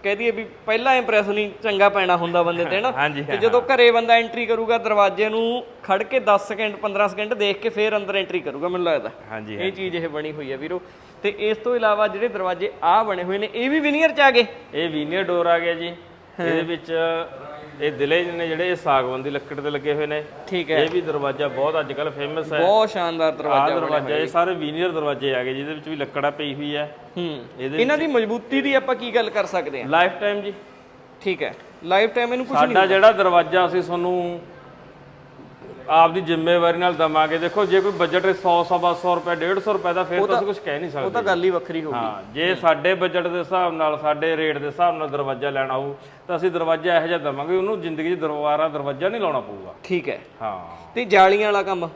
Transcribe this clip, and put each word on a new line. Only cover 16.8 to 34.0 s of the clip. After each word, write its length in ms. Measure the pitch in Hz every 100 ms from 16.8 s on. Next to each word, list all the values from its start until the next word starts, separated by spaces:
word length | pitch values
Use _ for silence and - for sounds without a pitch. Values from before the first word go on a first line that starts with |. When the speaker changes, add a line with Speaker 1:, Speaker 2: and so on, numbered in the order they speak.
| 165 165 165 165 165 - - - - -
Speaker 2:
ਇਹ 120 | 147
ਦਿਲੇ 320 | 131 143 165
ਨੇ 240 | 175 170 170
ਜਿਹੜੇ, 220 | 160 180
ਇਹ 60 | 175
ਸਾਗਵਾਨ 460 | 160 135 127 131
ਦੀ 80 | 135
ਲੱਕੜ 300 | 143 139 143
ਤੇ 100 | 143
ਲੱਗੇ 240 | 147 143
ਹੋਏ 120 | 147 151
ਨੇ। 180 | 151 151 - -
Speaker 1:
ਠੀਕ 240 | 185 151
ਹੈ। 140 | 156
Speaker 2:
ਇਹ 60 | 160
ਵੀ 100 | 180
ਦਰਵਾਜ਼ਾ 480 | 160 147 139 131 143
ਬਹੁਤ 320 | 127 143 156
ਅੱਜ 120 | 139
ਕੱਲ੍ਹ 180 | 139 151
ਫੇਮਸ 420 | 139 143 156 156
ਹੈ। 60 | 151
Speaker 1:
ਬਹੁਤ 320 | 170 214 220
ਸ਼ਾਨਦਾਰ 420 | 202 170 165 160
ਦਰਵਾਜ਼ਾ 300 | 156 135 135
Speaker 2:
ਆਹ 80 | 147
Speaker 1:
ਬਣਿਆ 100 | 135
Speaker 2:
ਦਰਵਾਜ਼ਾ, 240 | 143 147
Speaker 1:
ਹੋਇਆ 120 | 131 151
Speaker 2:
ਇਹ 40 |
Speaker 1:
ਜੀ। 60 | 156
Speaker 2:
ਸਾਰੇ 260 | 170 175
veneer 400 | 175 151 156 180
ਦਰਵਾਜ਼ੇ 420 | 160 147 135 135
ਆ 100 | 127
ਗਏ, 100 | 127
ਜਿਹਦੇ 200 | 135 143
ਵਿੱਚ 140 | 156 147
ਵੀ 80 | 156
ਲੱਕੜਾਂ 340 | 139 147 143
ਪਈ 240 | 147 147
ਹੋਈ 220 | 139 147 147
ਹੈ। 200 | 147 - - -
Speaker 1:
ਹੂੰ। 280 | 170 147 120 -
Speaker 2:
ਇਹਦੇ 200 | 131 151
Speaker 1:
ਇਹਨਾਂ 180 | 247 302
Speaker 2:
ਵਿੱਚ 120 | 320
Speaker 1:
ਦੀ 60 |
ਮਜ਼ਬੂਤੀ 460 | 254 214 240 - 269
ਦੀ 140 | 277
ਆਪਾਂ 200 | 269 269
ਕੀ 200 | 247 240
ਗੱਲ 160 | 226 220
ਕਰ 160 | 208 190
ਸਕਦੇ 360 | 190 147 135
ਹਾਂ? 60 | 120
Speaker 2:
Lifetime 560 | 156 185 185 208 208
ਜੀ। 80 | 202 196 - - - - - -
Speaker 1:
ਠੀਕ 220 | 196 175
ਹੈ, 120 | 135 - - -
lifetime 480 | 165 190 220 233 240
ਇਹਨੂੰ 60 | 247
ਕੁਛ 0 |
ਨਹੀਂ 100 | 254
Speaker 2:
ਸਾਡਾ 180 | 269 151
Speaker 1:
ਹੁੰਦਾ। 200 | 214 190
Speaker 2:
ਜਿਹੜਾ 260 | 190 214
ਦਰਵਾਜ਼ਾ 540 | 196 190 175 156 185 180
ਅਸੀਂ 160 | 180
ਤੁਹਾਨੂੰ 580 | 165 175